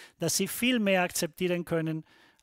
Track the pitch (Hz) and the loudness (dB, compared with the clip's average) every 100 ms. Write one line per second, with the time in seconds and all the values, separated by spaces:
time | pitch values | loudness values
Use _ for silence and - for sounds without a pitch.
0 | - - 165 - 196 - 240 247 202 190 | -20 -6 -2 0 -2 0 0 2 4 2
1 | 180 - 165 - 180 175 170 165 160 160 | 2 -2 -4 -2 -2 -2 -2 -2 -2 -4
2 | - - - _ | -8 -20 -20 _